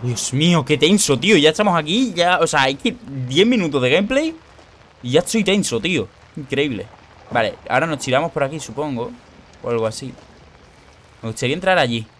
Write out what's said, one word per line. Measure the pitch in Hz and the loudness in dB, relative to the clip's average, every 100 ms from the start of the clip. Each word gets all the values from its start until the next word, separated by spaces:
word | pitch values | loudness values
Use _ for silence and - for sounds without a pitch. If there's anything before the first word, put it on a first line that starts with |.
| 123 117 | -4 -6
Dios | - | -4
mío, | 131 165 170 | 0 4 2
qué | 135 147 | 2 2
tenso, | 151 202 - 131 | 4 4 2 0
tío. | 175 196 | 4 4
Ya | 151 | 4
estamos | - 208 170 | 4 2 2
aquí, | 151 208 254 | 0 -2 0
ya, | 170 175 180 | 0 2 2
o | 160 | 2
sea, | 151 | 2
hay | 135 139 | 2 0
que | 240 - - 139 127 | -4 -4 -12 -10 -2
diez | 139 220 | 2 4
minutos | 247 170 139 | 4 2 0
de | 123 | 2
gameplay | 156 202 262 320 320 - - - - - _ | 2 2 0 -2 -6 -20 -20 -20 -20 -20 _
y | 123 | 0
ya | 135 | 0
estoy | - 226 | 2 0
tenso, | 202 202 170 113 | 2 0 0 -2
tío. | 156 165 92 - - - | -2 -2 -4 -12 -20 -16
Increíble. | 135 131 147 107 98 - - - - | -6 -2 -2 -4 -10 -18 -20 -20 -6
Vale, | 120 107 - - | -2 -2 -4 -2
ahora | 127 160 | -2 0
nos | 147 | -6
tiramos | - 127 165 | -2 -2 -2
por | 156 | -4
aquí, | 135 156 | -4 -6
supongo. | - 113 151 123 120 247 - - - - | -12 -8 -6 -6 -8 -12 -20 -20 -20 -12
O | - | -6
algo | 117 110 | -2 -4
así. | 110 131 - - - - - - - - - - - | -6 -14 -16 -20 -20 -20 -20 -20 -20 -20 -20 -20 -14
Me | 113 | -12
gustaría | 107 123 | -6 -4
entrar | 156 190 180 | -2 0 2
allí. | 131 117 110 | 0 -2 -8